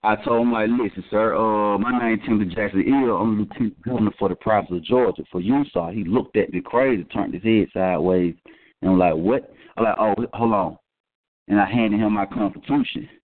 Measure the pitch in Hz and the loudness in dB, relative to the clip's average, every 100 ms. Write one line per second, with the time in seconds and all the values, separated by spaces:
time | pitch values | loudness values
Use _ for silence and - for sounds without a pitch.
0 | 107 107 135 117 120 113 107 120 107 95 | 0 -2 0 0 2 0 0 0 -2 -6
1 | - 107 110 87 110 107 104 101 113 123 | -4 0 0 0 0 0 0 0 -2 -2
2 | 120 110 113 110 95 82 101 95 95 139 | -2 -2 0 0 0 -4 -2 0 2 2
3 | 127 92 113 107 104 - 113 - 120 120 | 2 0 0 0 -4 -4 -6 -4 -6 0
4 | 104 - 98 90 - 107 90 87 80 123 | 0 0 -4 -2 0 0 0 -8 0 2
5 | 117 85 76 92 92 139 143 - 85 107 | 2 -2 -8 -4 0 0 0 -4 -4 -6
6 | 87 117 - 110 - 90 - 117 135 110 | 0 0 0 -2 0 -4 -2 0 2 0
7 | 82 110 95 87 110 113 92 98 92 87 | -4 -6 -6 -2 2 2 2 0 0 2
8 | 90 92 87 82 - - _ _ 92 92 | 2 2 0 -4 -20 -20 _ _ 2 4
9 | 90 78 92 127 - - - - 110 - | 4 2 0 0 -4 -20 -18 -2 -2 2
10 | 110 101 120 107 113 104 85 - _ _ | 0 0 -4 -2 0 0 -2 -6 _ _
11 | _ _ _ _ - 101 95 117 110 104 | _ _ _ _ 0 2 2 0 0 0
12 | 107 104 98 - 101 - - 143 247 - | 0 -2 -4 -4 -4 -6 -2 -2 -2 -8
13 | - _ | -14 _